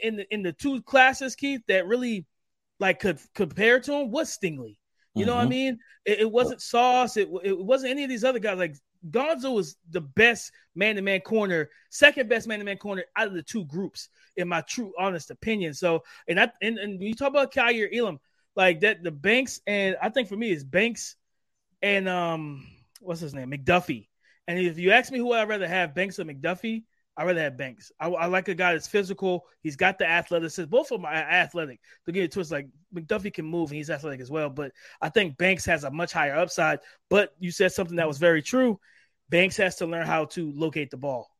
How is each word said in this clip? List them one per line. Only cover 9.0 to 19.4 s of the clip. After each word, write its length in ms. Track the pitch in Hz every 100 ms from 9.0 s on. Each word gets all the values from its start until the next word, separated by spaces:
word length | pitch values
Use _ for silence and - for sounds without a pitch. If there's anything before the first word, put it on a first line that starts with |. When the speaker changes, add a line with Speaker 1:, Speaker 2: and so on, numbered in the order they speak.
| 160
Speaker 1:
Gonzo 460 | 226 302 285 262
was 220 | 220 156 - 165
the 120 | 170
best 500 | 139 196 233 226 - _ _
man-to-man 460 | 170 214 208 196 190
corner, 500 | 190 220 202 165 151 _ _
second 380 | - 285 294 220
best 200 | 226 226
man-to-man 300 | 214 202 190
corner 260 | 208 190 -
out 140 | 202 214
of 60 |
the 100 | 175
two 200 | - 220 147
groups, 420 | 165 185 - - _ _ -
in 120 | 175
my 140 | 165
true, 300 | - 247 196 175
honest 320 | 196 170 -
opinion. 420 | 139 220 214 165
So, 300 | 135 175 165 - - -
and 140 | 180
I, 100 | 233 -
and, 160 | 214 220
and 200 | 208 185
when 80 | 208
you 80 |
talk 160 | 226 277
about 220 | 277 269
Kaiir 360 | 269 233 233 185
Elam, 240 | 226 214 143 _ _ _ 196
like 240 | 185 160
that, 240 | 208 170
the 80 | 170
Banks, 480 | 143 196 247